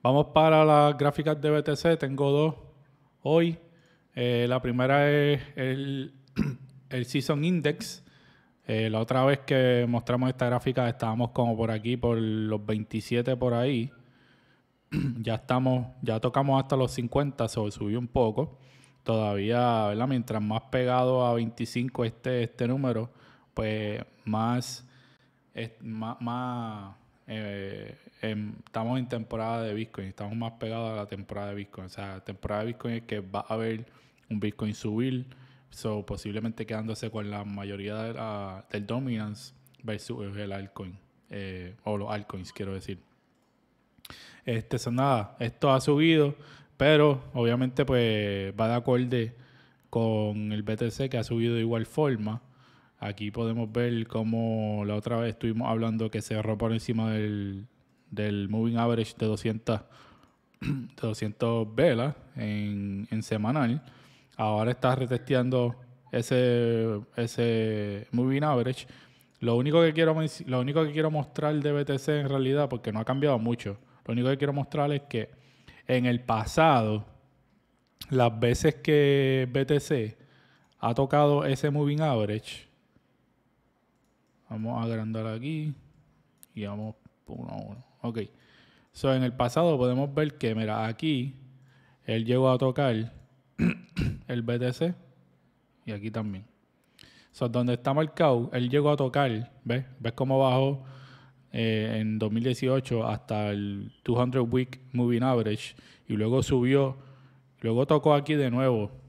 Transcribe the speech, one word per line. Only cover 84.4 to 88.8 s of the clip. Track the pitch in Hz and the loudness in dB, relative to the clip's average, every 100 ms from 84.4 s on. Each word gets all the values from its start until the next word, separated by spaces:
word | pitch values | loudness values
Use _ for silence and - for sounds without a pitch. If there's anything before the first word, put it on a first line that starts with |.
| _ | _
vamos | 110 110 123 | -8 -6 -4
a | 117 | -4
agrandar | 113 110 110 110 | -4 -4 -4 -6
aquí | 113 135 156 156 139 - _ _ _ _ _ - - | -6 -6 -6 -6 -8 -16 _ _ _ _ _ -16 -10
y | 101 | -8
vamos | 104 110 110 - _ - | -6 -10 -12 -20 _ -14
uno | - - | -12 -10
a | 104 | -10
uno. | 104 120 - _ | -12 -16 -20 _
Ok. | 120 113 98 _ _ - - _ | -8 -6 -8 _ _ -20 -20 _